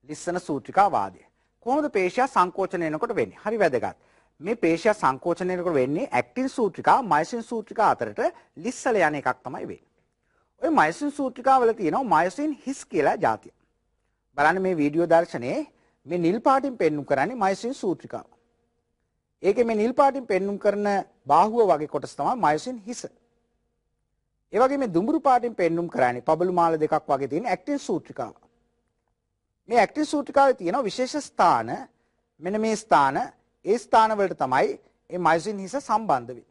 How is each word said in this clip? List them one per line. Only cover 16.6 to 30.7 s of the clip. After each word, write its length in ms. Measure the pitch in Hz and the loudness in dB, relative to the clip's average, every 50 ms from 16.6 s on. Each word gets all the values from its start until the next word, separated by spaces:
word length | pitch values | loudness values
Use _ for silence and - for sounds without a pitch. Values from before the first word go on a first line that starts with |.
| 254 277 247 | 2 -2 -4
පෙන්වු 260 | 214 190 160 156 147 135 | 0 0 0 0 -2 -2
කරන්නේ 320 | - 143 131 139 190 262 | -2 0 0 0 -2 -2
මයසින් 380 | 247 202 190 196 - - 233 277 | -2 0 0 0 -2 -6 -8 -8
සූත්‍රිකාව. 540 | - - 202 165 - - - - 113 - _ _ _ _ _ _ _ _ _ _ _ _ _ _ _ _ _ _ _ _ _ _ _ - | -4 -4 -4 -4 -4 -8 -14 -14 -14 -14 _ _ _ _ _ _ _ _ _ _ _ _ _ _ _ _ _ _ _ _ _ _ _ 0
ඒකේ 200 | 180 202 233 240 | 0 2 2 2
මේ 120 | 233 226 | 0 2
නිල් 180 | 214 208 240 262 | 0 0 0 4
පාටින් 320 | - 285 277 269 277 254 | 4 4 4 4 0 -4
පෙන්눔 300 | - 202 185 190 202 202 190 | -2 -2 -2 0 -2 -6 0
කරන 280 | - 208 202 202 208 202 202 196 - _ _ _ _ | 0 0 0 0 -2 -2 -2 -2 -4 _ _ _ _
බාහුව 440 | 135 143 160 185 220 214 240 226 | 4 4 6 6 4 4 2 4
වගේ 200 | 190 165 147 151 | 4 4 2 0
කොටස 280 | 143 - 147 127 135 - | -6 -6 -8 -8 -8 -8
තමයි 200 | - 143 175 240 | -4 -4 -4 -2
මයොසින් 420 | 247 185 151 151 156 - 254 262 | 0 2 0 0 0 -2 -8 -12
හිස. 240 | 233 190 202 247 - - 139 _ _ _ _ _ _ _ _ _ _ _ _ _ _ _ _ _ _ _ _ _ _ _ _ _ _ _ _ - | -12 -12 -14 -14 -12 -12 -16 _ _ _ _ _ _ _ _ _ _ _ _ _ _ _ _ _ _ _ _ _ _ _ _ _ _ _ _ 0
ඒ 60 | 202 | 2
වගේ 180 | 247 262 285 | 2 2 2
මේ 160 | 277 269 226 165 | 0 -4 -2 -2
දුඹුරු 260 | 165 196 233 320 320 | -2 0 0 -2 0
පාටින් 360 | 277 285 254 247 233 240 220 | 2 2 2 2 0 -2 -4
පෙන්눔 320 | - 180 165 165 170 170 165 | -2 -2 0 0 -2 -4 -4
කරන්නේ 320 | - 147 131 123 120 123 | 0 0 0 0 0 -2
පබළු 320 | - - 156 156 180 185 180 | 0 0 0 2 0 0 2
මාල 200 | 175 170 165 165 | 2 2 2 2
දෙකක් 160 | 156 151 151 - 147 - | 2 0 0 0 -2 0
වගේ 200 | - 143 131 139 | -2 -2 -2 -2
තියෙන 180 | 127 135 160 233 | -4 -4 -4 -2
ඇක්ටින් 340 | 240 185 180 _ - 285 277 | -4 -4 -4 _ -6 -6 -6
සූත්‍රිකාව. 560 | - - 208 151 - - - - 123 107 - _ _ _ _ _ _ _ _ _ _ _ _ _ _ _ _ _ _ _ _ _ _ _ _ _ _ - | -4 -4 -4 -4 -6 -10 -10 -10 -10 -10 -12 _ _ _ _ _ _ _ _ _ _ _ _ _ _ _ _ _ _ _ _ _ _ _ _ _ _ 0
මේ 100 | 226 240 | 4 4
ඇක්ටින් 260 | 202 - - 294 302 | 4 4 2 -4 -4
සූත්‍රිකාවේ 480 | - - 294 277 - 262 277 277 269 254 | -2 -2 -4 -4 0 4 4 6 6 4
තියෙන 300 | - 190 165 | 2 -2 -2